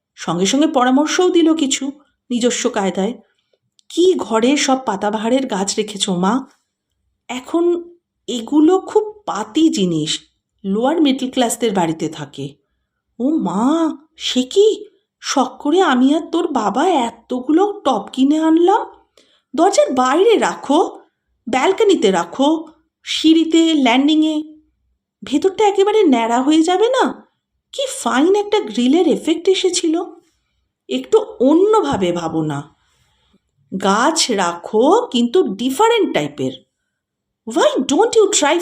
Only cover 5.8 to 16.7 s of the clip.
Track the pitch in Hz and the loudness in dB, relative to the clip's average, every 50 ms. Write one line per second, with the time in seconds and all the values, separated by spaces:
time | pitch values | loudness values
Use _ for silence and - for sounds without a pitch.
5.8 | 208 208 - 190 - 208 185 175 185 190 233 262 269 - _ _ _ _ _ _ | -6 -6 -8 -6 -6 -4 -2 0 0 0 0 -2 -4 -8 _ _ _ _ _ _
6.8 | _ _ _ _ _ _ _ _ _ - 240 254 - - - 339 349 349 349 339 | _ _ _ _ _ _ _ _ _ -14 -14 -14 -8 -4 -2 0 0 0 -2 -2
7.8 | - - - _ _ _ _ _ _ - 233 247 226 - 285 302 302 320 370 370 | -6 -12 -20 _ _ _ _ _ _ -10 -8 -8 -6 -2 0 2 4 4 2 2
8.8 | 381 - - 427 427 - - - _ - 170 196 214 - - 311 320 311 - 208 | 0 -2 -2 -2 -2 -2 -6 -12 _ -8 -8 -8 -8 -4 0 2 2 2 2 0
9.8 | 190 180 165 156 151 156 - - - _ _ _ _ _ _ _ - 190 196 214 | -2 -2 -2 -2 -4 -4 -6 -8 -12 _ _ _ _ _ _ _ -8 -6 -4 -2
10.8 | 240 269 330 349 311 277 262 269 254 254 - 269 240 226 233 - 240 226 190 208 | 0 0 0 2 2 0 0 -2 -4 -6 -2 -2 -2 -2 -2 -4 -4 -2 -2 -2
11.8 | 165 160 160 160 170 151 156 - 147 139 - - 135 - - _ _ _ _ _ | -2 -2 -2 -4 -6 -8 -8 -10 -16 -14 -14 -14 -14 -14 -14 _ _ _ _ _
12.8 | _ _ _ _ _ _ _ - 233 277 320 302 202 180 165 202 233 269 311 330 | _ _ _ _ _ _ _ -6 -4 -2 -2 -2 -2 -4 -2 0 0 0 0 0
13.8 | 330 302 262 - _ _ _ - - - - 254 254 - - 392 415 440 370 - | 0 -2 -4 -8 _ _ _ -12 -8 -4 -2 -2 -4 0 2 2 4 4 2 -2
14.8 | - - _ _ _ _ _ _ - - - 277 254 - - - - 285 311 381 | -6 -16 _ _ _ _ _ _ -10 -4 -2 -2 -2 -2 -4 -6 -4 0 2 2
15.8 | 381 320 262 247 254 269 302 330 - - - 339 339 339 285 240 214 196 | 2 2 2 2 2 2 2 0 -2 -4 -4 -4 -2 -2 -2 -2 -2 -2